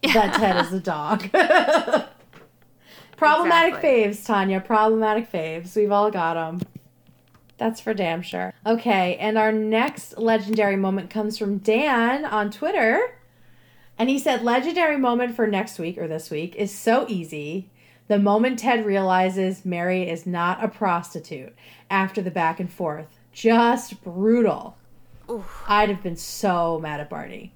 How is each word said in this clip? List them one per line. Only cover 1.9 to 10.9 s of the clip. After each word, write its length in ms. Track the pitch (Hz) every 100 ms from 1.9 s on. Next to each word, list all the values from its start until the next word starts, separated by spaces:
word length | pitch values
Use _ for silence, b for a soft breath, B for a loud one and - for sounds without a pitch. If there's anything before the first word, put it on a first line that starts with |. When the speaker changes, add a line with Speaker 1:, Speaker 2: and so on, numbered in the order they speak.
| 302 - - _ - - _ _ _ B B B -
Speaker 1:
Problematic 600 | 311 311 349 339 330 -
Speaker 2:
Exactly. 140 | 311 247
Speaker 1:
faves, 220 | 208 214 -
Tanya. 340 | 208 190 190
Problematic 720 | 190 220 214 220 220 214 226
faves. 440 | 180 160 160 175 214
We've 140 | 208
all 180 | 202 208
got 240 | 202 165 165
'em. 240 | 160 175 - - _ _ _ _ _ _ _ _
That's 220 | 226 226
for 140 | -
damn 280 | 220 180 165
sure. 320 | 175 180 185 - 208
Okay, 500 | 233 233 196 180 180
and 200 | 214 220
our 160 | 220
next 640 | 220 214 220 269 - - -
legendary 580 | 226 226 196 220 208 196
moment 340 | 190